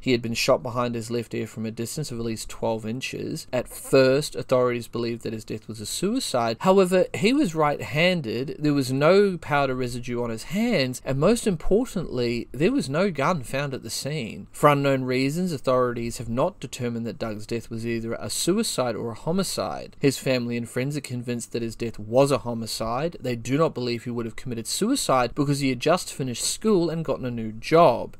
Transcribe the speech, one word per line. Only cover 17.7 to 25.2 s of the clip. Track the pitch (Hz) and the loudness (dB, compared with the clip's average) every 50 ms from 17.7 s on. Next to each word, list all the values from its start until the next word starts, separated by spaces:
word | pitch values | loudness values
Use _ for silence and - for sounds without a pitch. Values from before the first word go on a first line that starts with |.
was | 117 110 117 | -8 -6 -4
either | 117 117 113 113 113 | -4 -4 -4 -4 -6
a | 117 - - 107 | -6 -6 -6 -6
suicide | - - - 165 196 226 226 - - - 127 120 110 | -4 -2 0 0 2 2 0 -2 -2 -2 -2 -2 -2
or | 110 113 117 | -4 -6 -6
a | 110 | -8
homicide. | - - 156 180 196 185 - - - 95 87 69 64 62 - - - | -6 -4 -2 0 0 -2 -2 -4 -4 -4 -6 -6 -8 -10 -14 -4 0
His | 143 139 131 | 2 2 2
family | - - 139 127 123 120 120 120 | 2 0 0 0 0 0 -2 -4
and | 120 117 113 | -4 -4 -4
friends | - 123 131 143 147 | -4 -4 -4 -2 -4
are | 143 | -6
convinced | 143 - 123 123 120 123 120 117 - - | -6 -6 -8 -6 -6 -6 -6 -6 -6 -6
that | - 120 | -6 -4
his | 117 113 107 | -4 -6 -6
death | - 117 113 - - | -6 -6 -6 -6 -8
was | 107 107 117 131 143 139 | -4 2 4 6 6 6
a | 135 107 | 4 0
homicide. | 110 120 117 113 110 107 - - 113 113 117 131 160 175 - 107 | -2 -4 -6 -6 -6 -6 -6 -4 -4 -4 -2 -2 -4 -4 -6 -6
They | 120 127 123 | -6 -4 -4
do | 117 110 120 135 151 | -4 -2 0 2 2
not | 165 151 - | 2 2 0
believe | 123 123 120 120 113 - | -2 -4 -2 -2 -4 -4
he | 127 | -6
would | 117 120 113 | -6 -4 -6
have | 113 110 | -6 -8
committed | - - 131 113 113 110 - | -8 -8 -8 -6 -6 -6 -4
suicide | - - 196 233 285 - - - 135 127 | -2 0 0 0 0 0 2 2 2 4